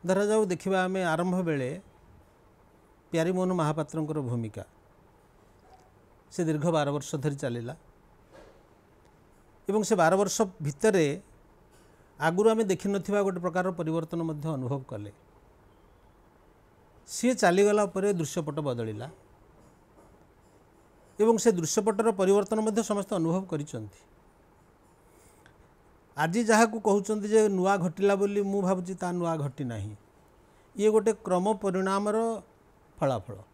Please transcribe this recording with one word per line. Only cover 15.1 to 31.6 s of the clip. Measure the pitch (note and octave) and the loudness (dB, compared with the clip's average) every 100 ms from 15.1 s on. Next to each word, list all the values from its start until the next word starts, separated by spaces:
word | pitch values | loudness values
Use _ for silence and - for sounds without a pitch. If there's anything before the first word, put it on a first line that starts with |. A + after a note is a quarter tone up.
| - _ - _ _ - _ _ _ _ _ _ _ _ _ _ _ _ - - | -16 _ -20 _ _ -20 _ _ _ _ _ _ _ _ _ _ _ _ -20 -14
ସିଏ | - A#3+ | -2 0
ଚାଲିଗଲା | B3+ F#3 F3+ G3+ G#3 G3+ | 2 2 6 4 4 0
ପରେ | G3 G3+ | 0 -2
ଦୃଶ୍ୟପଟ | F#3 D3+ - D3+ D3 | -2 -4 -4 -6 -4
ବଦଳିଲା | D3 A#2+ A2+ G#2 B2+ F3 - - _ - - _ _ - - - _ _ _ _ _ _ _ _ _ - | -4 -4 -6 -8 -12 -16 -20 -20 _ -20 -20 _ _ -20 -20 -20 _ _ _ _ _ _ _ _ _ 0
ଏବଂ | A3 A3+ | 4 4
ସେ | A#3+ | 4
ଦୃଶ୍ୟପଟର | F3+ D#3+ - G#3 G3+ A3+ | 2 0 0 0 2 0
ପରିବର୍ତ୍ତନ | G3 F#3+ G3+ F#3+ G#3+ | 2 4 4 2 -2
ମଧ୍ୟ | G#3+ G#3 | 0 -2
ସମସ୍ତେ | A3 G#3 F#3+ | -2 -4 -2
ଅନୁଭବ | G3 E3 F3+ F#3+ | -2 0 -2 -4
କରିଛନ୍ତି। | D#3 D3+ B2 G#2 - _ - _ _ _ _ _ _ _ _ _ _ - _ - _ - _ _ _ _ - | -8 -8 -10 -12 -18 _ -20 _ _ _ _ _ _ _ _ _ _ -20 _ -20 _ -20 _ _ _ _ -4
ଆଜି | D#3+ G3 | -2 0
ଯାହାକୁ | A3 A3 A3+ A3+ | 4 6 4 2
କହୁଛନ୍ତି | F#3+ G3+ G3+ G#3+ G#3 | 2 2 2 -4 2
ଯେ | A3 G#3+ | 4 4
ନୂଆ | G3 F#3 G3+ | 2 2 2
ଘଟିଲା | F3 D#3+ G3 | 0 0 2
ବୋଲି, | G3+ G3+ G3+ | 2 2 0
ମୁଁ | G3 G3 | -2 0
ଭାବୁଛି | F#3 F#3 F3+ | 0 0 -2
ତା | F#3 F3+ | -6 -4
ନୂଆ | F3 E3+ D#3+ | -2 -2 -2
ଘଟି | C#3+ B2 | -4 -6
ନାହିଁ। | C3 A2+ G2+ G#2 _ _ _ _ _ _ _ - | -8 -6 -8 -12 _ _ _ _ _ _ _ 0
ଇଏ | G#3 | 4
ଗୋଟେ | A3 G#3+ G#3+ | 4 2 -2
କ୍ରମ | - F3+ G3 | 0 0 0
ପରିଣାମର | G#3 | 0